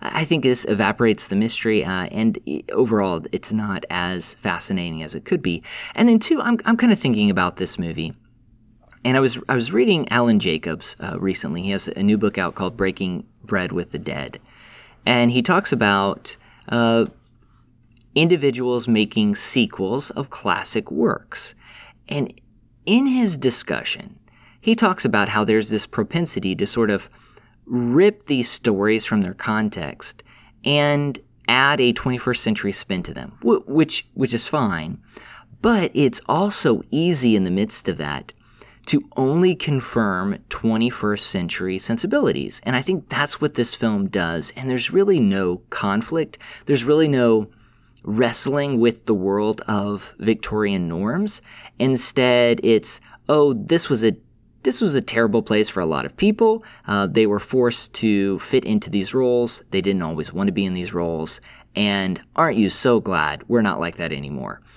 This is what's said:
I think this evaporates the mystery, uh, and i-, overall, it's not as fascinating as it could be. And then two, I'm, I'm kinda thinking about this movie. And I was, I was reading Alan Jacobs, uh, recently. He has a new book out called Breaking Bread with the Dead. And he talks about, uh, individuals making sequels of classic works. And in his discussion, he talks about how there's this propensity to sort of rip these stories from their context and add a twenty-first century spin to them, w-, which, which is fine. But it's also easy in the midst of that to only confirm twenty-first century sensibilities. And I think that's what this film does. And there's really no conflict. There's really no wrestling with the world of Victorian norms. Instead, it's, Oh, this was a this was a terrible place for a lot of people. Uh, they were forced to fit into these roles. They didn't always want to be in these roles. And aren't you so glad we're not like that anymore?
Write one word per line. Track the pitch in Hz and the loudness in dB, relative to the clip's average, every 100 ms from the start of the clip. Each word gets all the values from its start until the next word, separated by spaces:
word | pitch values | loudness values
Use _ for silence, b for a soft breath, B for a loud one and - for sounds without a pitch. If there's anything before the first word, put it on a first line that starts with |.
I | - - 160 | -6 -4 0
think | 160 | 2
this | 131 127 - | 2 2 0
evaporates | 101 101 107 117 107 - | 2 2 2 2 2 0
the | 98 | 0
mystery, | 113 - 113 110 80 | 0 -2 0 0 0
uh, | 92 90 | -4 -6
and | - 113 - - | 0 0 0 -4
i-, | 73 - | -10 -4
overall, | - 120 110 95 85 - | 0 2 2 0 -2 -4
it's | 95 - | -8 -4
not | 107 107 95 - | -4 -2 -4 -6
as | 90 87 90 85 - | -4 -4 -4 -6 -6
fascinating | - 85 - 95 87 80 | -6 -4 -4 -4 -4 -8
as | 78 | -10
it | 78 | -10
could | - 180 | -4 -2
be. | 127 82 - B B | -2 -6 -8 B B
And | - 233 | 2 4
then | 226 | 4
two, | - 311 | 2 0
I'm, | 226 233 - | 0 -2 0
I'm | 233 | 2
kinda | 240 202 | 4 2
thinking | 131 110 104 | 2 2 2
about | 95 90 - | 2 -2 -2
this | 92 - | -6 -4
movie. | 85 80 80 - _ _ _ _ _ _ _ - - | -6 -6 -8 -10 _ _ _ _ _ _ _ -8 0
And | 131 | 2
I | |
was, | 135 117 - | 2 0 -2
I | |
was | 127 113 | -2 0
reading | 196 247 175 139 | 2 2 2 2
Alan | 120 120 107 | 2 4 4
Jacobs, | 92 80 85 80 - - | 2 -2 -4 -6 -8 -10
uh, | 85 90 | -8 -4
recently. | 95 90 71 82 | -4 -2 -4 -6
He | 95 | -4
has | 98 - | -4 -4
a | - | 0
new | 101 107 | 2 2
book | 101 98 | 2 0
out | 90 - | -4 -4
called | 92 117 | -6 -2
Breaking | 95 92 95 87 - _ | -4 -2 -4 -6 -10 _
Bread | - 104 90 | -4 -4 -2
with | 90 87 | -4 -6
the | 73 | -8
Dead. | 76 69 65 - _ B B B B B - | -8 -8 -10 -14 _ B B B B B 0
And | 123 120 | 4 4
he | 123 | 2
talks | 120 180 202 | 2 2 2
about, | 127 107 101 98 - - - b b b | 0 2 2 0 -2 -8 -14 b b b
uh, | 120 117 117 113 - _ _ _ _ _ _ _ - _ - | 0 4 4 2 -4 _ _ _ _ _ _ _ -20 _ 0
individuals | 165 175 139 123 123 123 120 | 2 4 2 0 -2 -2 0
making | 110 104 - 104 101 | 2 2 0 0 0
sequels | - - 110 - 95 123 - | 0 0 0 -2 -4 -4 -6
of | - 131 | -8 -8
classic | - 104 95 - - 208 | -6 -2 -2 0 -2 -4
works. | - 233 - - - - - B B B B - | -2 0 -2 -8 -8 -8 -10 B B B B -8
And | 147 135 - _ _ _ _ - | -6 -6 -10 _ _ _ _ 2
in | 226 277 | 2 4
his | 254 226 151 | 2 0 0
discussion, | 131 - - 69 - - - - _ b b b | 0 0 -2 -6 -6 -8 -10 -20 _ b b b
he | - 226 | 0 2
talks | 214 185 | 2 2
about | - 107 98 | 0 0 0
how | 104 | 0
there's | 104 110 107 | 2 2 2
this | 110 - | -2 -4
propensity | - 104 170 170 - 95 87 | -4 -4 -2 -2 -2 -4 -2
to | 101 | -2
sort | - 110 | 0 0
of | 101 - b b b b b - | 0 -4 b b b b b -6
rip | 120 120 131 202 208 - | -2 2 4 4 2 -2
these | 135 120 | -2 0
stories | - 120 98 104 110 - | -2 0 2 2 2 0
from | 107 | 0
their | 92 | 0
context | 92 - 107 107 95 76 67 - - - b b b | -4 -4 -2 -2 -4 -8 -10 -12 -14 -18 b b b
and | - 147 147 143 143 127 - _ - | -2 2 2 2 -2 -6 -12 _ 0
add | 123 139 147 | 2 4 4
a | 123 | 2
twenty-first | 120 - 123 - 120 | 2 -2 -4 -2 -2
century | - 107 101 | -2 -2 -4
spin | 98 - 92 | -6 -4 -6
to | 87 | -6
them, | 76 64 - | -10 -14 -6
w-, | - - - | 0 0 0
which, | 143 156 - - | 0 0 0 -8
which | - 131 | -4 -2
is | 117 - | -2 -2
fine. | 151 117 85 78 - B B B B B - | -2 -2 -2 -6 -12 B B B B B -2
But | 220 226 170 | 0 2 0
it's | - 139 120 - | 2 2 2 -2
also | 147 202 - 151 110 - | 0 0 0 0 0 0
easy | 147 170 170 127 107 | 0 2 2 4 4
in | |
the | 92 | 2
midst | 92 107 - - | 0 0 -2 -4
of | 78 | -4
that | 73 71 - - B B B B - | -4 -8 -10 -20 B B B B -2
to | 143 - - | -2 -2 -2
only | 131 156 180 | 0 4 2
confirm | 170 - 139 - - 104 92 95 98 - | 2 -2 -2 -2 -2 0 0 -2 -6 -8
twenty-first | - 113 110 117 120 107 104 - | -4 0 0 0 -2 -2 -2 -2
century | 98 87 - 92 92 | -4 -4 -4 -4 -4
sensibilities. | - 117 - 285 202 76 64 - | -2 -2 0 0 2 0 -4 -6
And | - 127 | -4 -4
I | |
think | 135 185 - | -2 -4 -4
that's | - 143 - | -4 -2 -2
what | 147 135 | -4 -2
this | 120 - | -2 0
film | 113 104 98 | -2 0 -2
does. | 98 85 85 80 - | -2 -2 -2 -6 -6
And | 131 | -4
there's | 127 117 | -4 0
really | 180 196 180 | 2 4 4
no | 104 98 92 87 - | 4 2 0 -2 -6
conflict. | - 104 101 113 160 156 - B B - | -6 -2 -2 -2 -4 -4 -8 B B 0
There's | 143 120 | 0 4
really | 151 160 | 4 4
no | 135 120 110 107 b b b b b - | 4 4 4 2 b b b b b -6
wrestling | 107 120 113 - 143 143 127 | 0 2 2 0 0 0 2
with | 117 110 - | 2 2 -2
the | |
world | 104 95 98 107 107 - | 0 2 0 0 -2 -2
of | 104 101 101 - - | -2 -2 -6 -10 -6
Victorian | 104 107 - 107 107 98 85 | 0 0 -2 -2 0 0 -2
norms. | 82 101 156 208 - - B B B | -2 -2 -2 -4 -6 -10 B B B
Instead, | 131 131 - - 127 123 120 117 | 0 2 0 2 4 4 4 4
it's, | 110 113 - - B B - | 4 4 2 -6 B B 0
Oh, | 151 147 | 4 4
this | 120 101 165 - | 2 0 0 2
was | 127 | 2
a | 113 - _ _ _ _ | 2 0 _ _ _ _
this | - 254 | -2 0
was | 208 139 | 2 0
a | |
terrible | - 113 117 113 | -2 0 2 2
place | 107 107 107 | 0 0 0
for | - | 0
a | 85 | -2
lot | 73 67 | -2 -4
of | - | 0
people. | 202 214 226 226 B B - | 0 4 2 2 B B -4
Uh, | - 196 | 0 0
they | - 110 | 2 2
were | 101 | 2
forced | - 131 123 120 - - | 0 2 2 0 -6 -2
to | 110 101 98 95 | 0 2 2 -2
fit | - 131 - | 0 0 2
into | 107 - | 0 0
these | 104 95 | -4 -2
roles. | 131 127 123 120 - - | 0 2 2 0 -4 -4
They | 98 | -2
didn't | 92 98 | 0 0
always | 82 80 78 | -2 -6 -6
want | - 101 | -2 -2
to | |
be | 95 98 | 0 -2
in | |
these | 92 87 | -4 -6
roles. | 87 85 82 78 - B B B - | -4 -2 -4 -6 -8 B B B -2
And | 104 101 95 90 - - | 0 0 -2 -4 -6 -2
aren't | 160 113 | 0 2
you | 101 | 2
so | - 135 117 | 2 2 2
glad | - 90 76 73 - | 2 -2 -2 -4 -2
we're | 117 | 0
not | 107 67 | 2 0
like | 85 82 | -4 -6
that | 82 | -8
anymore? | 73 71 69 55 50 B | -6 -8 -10 -10 -12 B